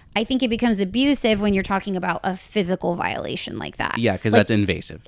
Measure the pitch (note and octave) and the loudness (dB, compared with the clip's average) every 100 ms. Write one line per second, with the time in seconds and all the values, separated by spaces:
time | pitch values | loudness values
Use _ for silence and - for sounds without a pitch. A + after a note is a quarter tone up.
0 | - - A3 B3+ B3 A3 A#3+ G3+ G3 G#3 | -8 -4 0 0 0 2 2 2 0 2
1 | C#4 C4+ A#3 G#3 G#3 G3 F#3+ G3 G3+ F#3 | 2 2 2 2 2 2 0 -2 -2 -4
2 | F3+ E3 - F3+ - G#3+ F3 F#3 F3+ F3 | -2 -4 -4 -6 -4 -2 0 0 -2 -2
3 | - - - - - - D2+ - - - | -2 -4 -6 -6 -6 -8 -8 -6 -4 0
4 | A2+ F#2 A2 A2 G#2 A2 G2 F2+ - D2+ | 0 2 4 4 4 4 2 0 -6 -2